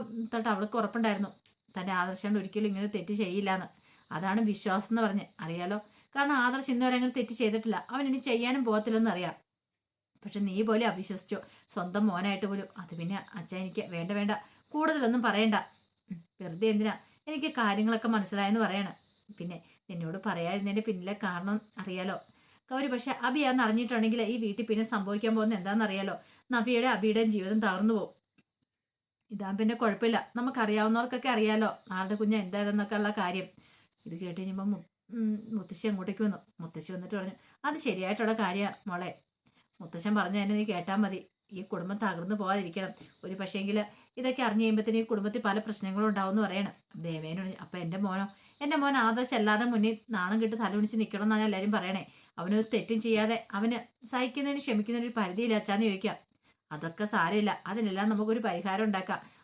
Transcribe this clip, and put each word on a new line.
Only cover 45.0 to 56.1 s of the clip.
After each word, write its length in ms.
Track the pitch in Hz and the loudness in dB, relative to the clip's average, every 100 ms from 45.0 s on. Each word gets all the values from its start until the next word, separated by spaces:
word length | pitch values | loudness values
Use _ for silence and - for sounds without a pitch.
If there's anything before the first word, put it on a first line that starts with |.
ഈ 40 | |
കുടുംബത്തിൽ 360 | 226 214 208 214 | 2 -2 -2 -2
പല 180 | 214 208 | 0 0
പ്രശ്നങ്ങളും 480 | 220 208 190 190 214 | -2 -6 -4 0 0
ഉണ്ടാവുമെന്ന്" 340 | 196 190 208 | 2 2 2
പറയണം. 320 | 202 190 196 - _ - | 2 0 -4 -6 _ -10
ദേവേനോട്, 540 | 165 160 156 175 190 185 | -6 -6 -6 -6 -6 -8
"അപ്പൊ 160 | - 180 | -10 -8
എൻ്റെ 200 | 165 185 | -4 -2
മോനോ? 280 | 202 185 196 - - - | -2 -2 -4 -8 -20 -6
എൻ്റെ 160 | 285 302 | -2 2
മോൻ 180 | 277 269 | 2 4
ആദർശ് 380 | 220 226 254 | 4 2 2
എല്ലാവരുടെ 320 | 247 214 214 240 | 2 4 4 4
മുന്നിൽ 260 | 226 214 220 - | 4 2 0 -4
നാണം 260 | 214 180 220 | -2 2 2
കെട്ട് 180 | 220 226 | 2 2
തല 140 | 202 | 0
കുനിച്ച് 260 | 208 214 226 | 2 2 2
നിൽക്കണം 260 | 214 196 | 0 0
എന്നാണ് 200 | 214 214 | 2 4
എല്ലാവരും 280 | 214 190 202 | 4 2 2
പറയണേ. 300 | 208 180 190 - - - - | 0 0 -4 -6 -16 -18 -8
അവനൊരു 280 | 175 214 220 | 0 2 2
തെറ്റും 320 | 226 175 226 | 0 0 0
ചെയ്യാതെ 360 | 226 220 214 226 - | 2 2 4 0 -2
അവന് 280 | 202 226 240 - _ 226 | -2 0 0 -6 _ -6
സഹിക്കുന്നതിന് 560 | 254 254 285 277 285 | -2 -2 -2 -2 -2
ക്ഷമിക്കുന്നതിന് 460 | 269 208 208 233 240 | 0 0 2 0 -2
ഒരു 60 | 226 | 0
പരിധിയില്ല 400 | 185 190 233 214 | -2 0 2 2
അച്ഛാന്ന്" 300 | 214 202 220 | 2 2 2
ചോദിക്കുക. 280 | 190 202 | 2 -2